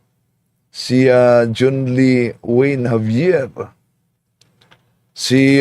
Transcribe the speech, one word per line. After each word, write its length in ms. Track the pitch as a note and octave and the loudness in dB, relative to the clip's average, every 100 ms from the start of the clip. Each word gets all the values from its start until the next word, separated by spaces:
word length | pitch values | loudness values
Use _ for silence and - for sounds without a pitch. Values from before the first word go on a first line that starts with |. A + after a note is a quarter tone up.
| _ _ _ _ _ _ _ | _ _ _ _ _ _ _
si, 400 | - - B2+ C3 | -18 -4 0 2
ah, 320 | B2 B2 A#2+ A#2 | 4 4 2 0
Junli 800 | A2+ C3 C3+ B2+ B2+ C3 B2+ A#2 - | 0 -2 -2 -4 0 2 0 -2 -6
Wayne 480 | G#2 A#2+ C#3 C3+ A#2+ | -4 0 0 -2 -2
Javier, 640 | A#2 A2 A#2 F3+ E3 B2+ - G#2 _ _ _ _ _ _ _ _ _ _ _ _ _ _ | -2 -2 -2 0 -2 -4 -10 -16 _ _ _ _ _ _ _ _ _ _ _ _ _ _
si, 480 | - - C3 C3+ C#3 | -14 -2 2 4 4